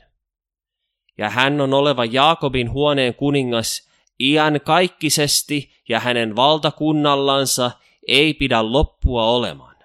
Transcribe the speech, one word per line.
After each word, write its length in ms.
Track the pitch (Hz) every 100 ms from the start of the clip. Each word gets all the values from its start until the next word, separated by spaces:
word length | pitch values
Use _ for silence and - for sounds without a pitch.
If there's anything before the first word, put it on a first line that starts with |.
| _ _ _ _ _ _ _ _ _ _ _ -
Ja 120 | 104
hän 300 | 117 135 147
on 140 | 135
oleva 300 | 135 143 127
Jaakobin 640 | 117 131 151 165 139 127 117
huoneen 440 | 135 147 139 123
kuningas 720 | - 143 143 127 117 110 - _ _ _ _
iankaikkisesti, 1500 | 131 151 151 147 - 165 180 _ 151 156 143 - - 147 - _ -
ja 120 | 113
hänen 360 | 123 120 113 104
valtakunnallansa 1300 | 139 156 147 - 156 156 147 139 139 135 131 - 123 - _ _ -
ei 260 | 131 156
pidä 380 | - 135 113 110
loppua 520 | 135 - _ 135 120
olemaan. 520 | 113 123 104 71 - _